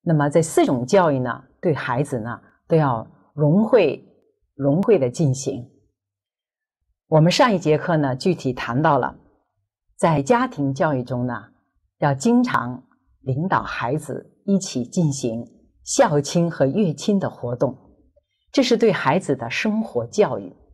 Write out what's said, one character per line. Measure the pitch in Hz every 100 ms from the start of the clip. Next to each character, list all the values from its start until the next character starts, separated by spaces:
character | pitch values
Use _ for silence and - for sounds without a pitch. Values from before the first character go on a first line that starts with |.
那 | -
么 | 160 147
这 | 165
四 | 160 -
种 | 330 135 123
教 | 196 170
育 | 139
呢， | 123 120 - _
对 | 180
孩 | 139 - 123
子 | 143 127
呢， | 110 117 _ _ _
都 |
要 | 165 147 117 110 _ _
融 | - 147 175
汇， | 220 247 165 120 - _ _ _ _
融 | _ 139 147
汇 | 202 196
的 | 127
进 | 127 160
行。 | 127 - 139 120 _ _ _ _ _ _ _ _ _ _ _ _ _ _
我 | 160
们 | 160
上 | 180 269
一 | 196
节 | 156 151
课 | - 160
呢， | 143 127
具 | 190
体 | 175 131
谈 | 127 - 120
到 | 160 143
了， | 69 - _ _ _ _ _ _ _ _
在 | 180 156
家 | 135 240 254
庭 | 196 139
教 | 135 165
育 | 139
中 | 123 123 123
呢， | 117 - _ _ _ _ _
要 | 151
经 | 135 233 240
常 | 247 123 120 123 - _ _ _
领 | - 131 180
导 | 151
孩 | 104 - 120 151
子 | 156 123 - _ -
一 | 196
起 | 185 131
进 | 117 - 160
行 | 135 120 113 117 _ _ _
孝 | - - 247 147
亲 | 143 175 170
和 | 165 135
悦 | 143 202
亲 | 139 - 202
的 | -
活 | - 120
动， | 120 139 - _ _ _ _ _ _ _
这 | -
是 | 254 226
对 | 226
孩 | 180 - 156
子 | - 139
的 | 117
生 | - 220 214
活 | 220 120 113
教 | - 190 143
育。 | 95 - _